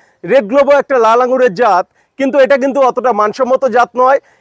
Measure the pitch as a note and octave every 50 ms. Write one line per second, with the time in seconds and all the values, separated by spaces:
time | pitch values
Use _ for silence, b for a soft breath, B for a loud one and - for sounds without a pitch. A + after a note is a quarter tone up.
0 | b b b b - E3+ A#3 C#4 G#3+ F#3+ B3 C#4+ C4+ C4 C#4+ C#4 - - C#4 B3
1 | A3 A3 A3+ B3 B3+ B3 C4 B3+ B3+ A#3+ F3 F3 A#3+ G#3+ F#3 F3 - _ _ _
2 | _ _ _ - C4+ C4+ A#3 C#4+ C4 - C#4+ C4 C4 C#4 A#3 C#4 C4 B3 A#3 B3+
3 | - B3+ A3+ G#3 G#3 G#3+ - - C4 A#3+ C4 - - B3 G#3+ B3 A#3 - - B3
4 | B3+ B3+ C#4 - b b b b